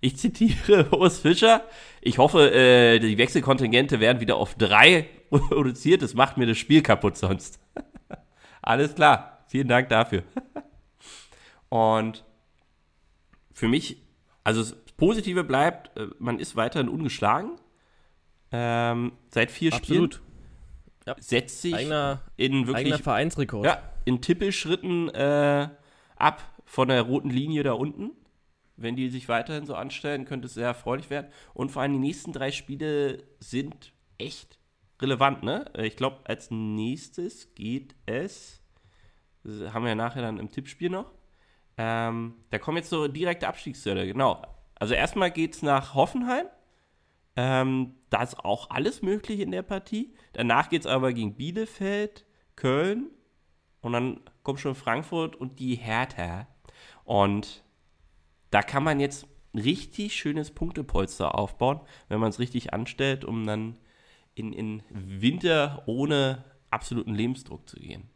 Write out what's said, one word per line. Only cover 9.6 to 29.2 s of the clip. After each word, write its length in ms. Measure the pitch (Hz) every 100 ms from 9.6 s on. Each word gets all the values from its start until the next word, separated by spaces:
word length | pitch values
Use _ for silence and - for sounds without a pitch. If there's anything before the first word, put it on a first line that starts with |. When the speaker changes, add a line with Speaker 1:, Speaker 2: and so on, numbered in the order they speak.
| 135
Speaker 1:
Dank 220 | 120 131
dafür. 340 | 113 117 95 -
<laughs> 1400 | - - - - - _ _ - - - - - _ _
Und 540 | 117 110 110 110 107 - _ _ _ _ _ _ _ _ _ _ _ _
für 140 | - 117
mich, 300 | 131 - - _ _ _ _
also 180 | - 110
das 140 | 110 - - -
Positive 460 | 175 220 196 180
bleibt, 520 | 165 131 156 170 - -
äh, 100 | 107 -
man 200 | 117 117
ist 160 | - -
weiterhin 340 | 113 165 127
ungeschlagen. 680 | - 151 - 104 127 208 339 _ _ _ _ _ _ _ _ _
Ähm, 600 | 120 120 117 117 117 120 - _
seit 220 | - 117
vier 220 | - 165
Speaker 2:
Absolut. 420 | 123 - 165 170 -
Speaker 1:
Spielen. 140 | - - - - - - - _ -
Speaker 2:
Ja. 100 | 120
Speaker 1:
Setzt 420 | - 120 139 -
sich 120 | 175 165
Speaker 2:
Eigener, 460 | 135 151 143 139 - -
Speaker 1:
in 300 | 131 135 120
wirklich 180 | 131 143
Speaker 2:
eigener 100 | 147
Vereinsrekord. 680 | - 113 151 - 139 110 123
Speaker 1:
ja, 160 | 170 - - -
in 160 | 123
Tippelschritten, 880 | 127 175 196 190 156 185 185 175 170
äh, 600 | - 139 147 143 143 147 156 _ _ _ _
ab 260 | 156 160 - - -
von 220 | - 131
der 140 | 127
roten 260 | 117 131 143
Linie 340 | 127 147 156
da 100 | 143
unten. 380 | 117 147 143 208 330 _ _ _ _ _ -
Wenn 200 | 117 123
die 140 | 127
sich 180 | 127